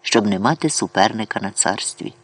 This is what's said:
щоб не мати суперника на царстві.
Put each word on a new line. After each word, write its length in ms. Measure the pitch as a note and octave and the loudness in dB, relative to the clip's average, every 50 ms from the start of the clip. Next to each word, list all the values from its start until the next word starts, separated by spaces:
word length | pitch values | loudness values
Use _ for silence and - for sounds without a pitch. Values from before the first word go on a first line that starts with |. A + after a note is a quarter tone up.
щоб 240 | - - - A#2+ G#2 | -4 2 2 2 4
не 120 | G#2 G2 F#2 | 4 0 2
мати 320 | G2+ B2+ E3 - - D3+ | 2 0 0 2 -2 -2
суперника 680 | - - G#2 F#2 - F#2+ G2 A2 A2+ A2 G#2+ - - G#2+ | 0 -2 -4 -2 2 2 2 2 2 -2 -6 -4 -6 -6
на 80 | G2 G2 | -6 -6
царстві. 640 | G2 - - - G2 - - - - - - - - _ | -4 -2 -2 -2 -2 -2 -6 -10 -10 -10 -12 -12 -12 _